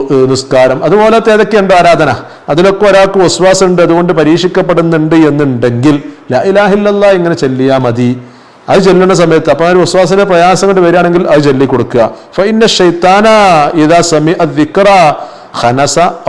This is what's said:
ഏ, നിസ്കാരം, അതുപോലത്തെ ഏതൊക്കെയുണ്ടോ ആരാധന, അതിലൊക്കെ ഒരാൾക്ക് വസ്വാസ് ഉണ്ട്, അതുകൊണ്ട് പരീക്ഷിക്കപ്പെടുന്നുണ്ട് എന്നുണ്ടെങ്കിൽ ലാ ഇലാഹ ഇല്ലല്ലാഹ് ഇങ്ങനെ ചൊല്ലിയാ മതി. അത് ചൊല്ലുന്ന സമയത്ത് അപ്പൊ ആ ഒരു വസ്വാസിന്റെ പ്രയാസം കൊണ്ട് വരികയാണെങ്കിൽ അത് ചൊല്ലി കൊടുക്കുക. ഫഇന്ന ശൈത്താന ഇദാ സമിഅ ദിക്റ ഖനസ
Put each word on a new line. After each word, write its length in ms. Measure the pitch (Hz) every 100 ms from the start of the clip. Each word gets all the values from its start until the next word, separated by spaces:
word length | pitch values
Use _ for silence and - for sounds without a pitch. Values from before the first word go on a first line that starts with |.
| 135
ഏ, 40 | 135 131
നിസ്കാരം, 480 | 131 - 131 131 131 156
അതുപോലത്തെ 440 | 202 220 220 226 214
ഏതൊക്കെയുണ്ടോ 380 | 208 220 190 185
ആരാധന, 280 | 170 160 147 117 - - -
അതിലൊക്കെ 340 | 151 190 190 208
ഒരാൾക്ക് 300 | 190 190 190 170
വസ്വാസ് 380 | - 185 185 185
ഉണ്ട്, 140 | 180 165
അതുകൊണ്ട് 260 | 170 175 160
പരീക്ഷിക്കപ്പെടുന്നുണ്ട് 960 | 151 165 180 185 175 170 165 160 156 160 156
എന്നുണ്ടെങ്കിൽ 640 | 147 143 120 123 120 139 147 - - -
ലാ 80 | 123 196
ഇലാഹ 220 | 196 202 202
ഇല്ലല്ലാഹ് 360 | 202 202 202 190
ഇങ്ങനെ 160 | 170 165
ചൊല്ലിയാ 340 | 135 131 135 135 123
മതി. 240 | 117 123 123 - - - - -
അത് 100 | 160 185
ചൊല്ലുന്ന 280 | 180 180 175
സമയത്ത് 280 | 170 160 156
അപ്പൊ 120 | 143 170
ആ 40 |
ഒരു 80 | 180
വസ്വാസിന്റെ 420 | 165 185 175 196 196
പ്രയാസം 340 | 175 175 180 196
കൊണ്ട് 120 | 185 175
വരികയാണെങ്കിൽ 380 | 175 175 175 -
അത് 80 | 147 143
ചൊല്ലി 180 | 131 135
കൊടുക്കുക. 300 | 127 120 123 110 - - -
ഫഇന്ന 280 | 196 220 226 -
ശൈത്താന 500 | 180 170 180 196 220 220 196 160 147 170
ഇദാ 160 | 151 170 170
സമിഅ 320 | 156 156 160 165 143
ദിക്റ 180 | 151 190 202 196 156 135 - - - -
ഖനസ 360 | 120 127 139 165 175 -